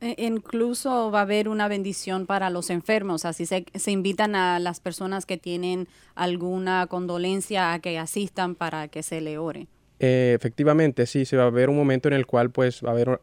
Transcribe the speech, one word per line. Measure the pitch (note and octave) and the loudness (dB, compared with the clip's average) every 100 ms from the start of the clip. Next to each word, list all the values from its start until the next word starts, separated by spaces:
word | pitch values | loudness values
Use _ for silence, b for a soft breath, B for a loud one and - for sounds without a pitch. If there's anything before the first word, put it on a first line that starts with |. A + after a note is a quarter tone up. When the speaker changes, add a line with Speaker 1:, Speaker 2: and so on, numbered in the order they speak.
Speaker 1:
E-, | A#3 - | -10 -6
incluso | A3+ A3+ - A#3 A#3+ A#3+ C#4 B3 A3+ | -4 -4 -4 -2 -2 -2 -2 -2 0
va | G#3 | 0
a | |
haber | G3+ G#3 G#3+ | 2 2 0
una | G#3+ G#3 | 0 0
bendición | G3+ G3 F#3+ - F#3+ F3+ | -2 -4 -6 -6 -4 -2
para | G3 F#3+ | -2 0
los | F3 E3+ | -2 -4
enfermos, | F3 E3 A3 G3 E3 | -4 0 0 0 -4
así | E3+ D#3+ E3+ | -4 -6 -4
se, | F#3 F3 | -4 -4
se | G3 - | -6 -2
invitan | G3 F#3 F#3+ G#3+ | 0 0 0 0
a | G3+ F3+ F3 | 2 2 0
las | F3 E3+ | -2 -4
personas | F#3 E3+ F#3+ G3 | -8 -8 -6 -6
que | - F3+ | -6 -8
tienen | - F3 F3+ F3+ F3+ b b - | -6 -4 -2 -4 -6 b b -4
alguna | F3+ F3+ F3+ F#3 F#3 F#3 F3+ | -2 -2 -2 -2 0 0 0
condolencia | F3+ F3+ F3 F3+ G3 - G3+ F3 | -4 -4 -2 -2 -2 -2 0 0
a | E3+ | 0
que | F3+ E3 | -4 -6
asistan | D#3+ - G3 - F3+ F3 | -6 -4 -4 -4 -4 -4
para | E3 D#3 D3+ | -6 -6 -8
que | D3+ | -10
se | D#3 D#3+ | -8 -6
le | D#3 D3+ | -6 -6
ore. | D#3+ C#3+ E3+ _ _ _ | -6 -8 -14 _ _ _
Speaker 2:
Eh, | C3 B2+ B2 A#2+ | 2 4 4 4
efectivamente, | B2 A#2 D3 D3+ D#3 C3+ C#3 | 2 2 4 6 4 4 0
sí, | C#3+ | 0
se | C3 C3 | 2 4
va | |
a | B2 | 4
haber | A#2 C3 | 4 4
un | C#3+ | 4
momento | C#3+ C3 D3 | 4 4 2
en | |
el | C#3 B2+ | 2 2
cual, | A#2+ A#2+ | 2 2
pues, | B2+ B2+ - | 4 2 2
va | A#2+ | 0
a | |
haber | A#2 A#2+ B2+ | 2 2 2